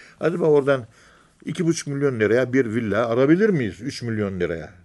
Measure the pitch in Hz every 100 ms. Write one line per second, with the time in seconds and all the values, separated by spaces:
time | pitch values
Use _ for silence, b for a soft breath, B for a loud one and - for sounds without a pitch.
0 | B B 151 175 170 147 135 135 113 b
1 | b b b b - 156 165 160 - 139
2 | 143 120 104 120 123 131 117 113 113 98
3 | 120 117 135 175 220 170 110 - 127 -
4 | 117 107 101 95 85 85 78 -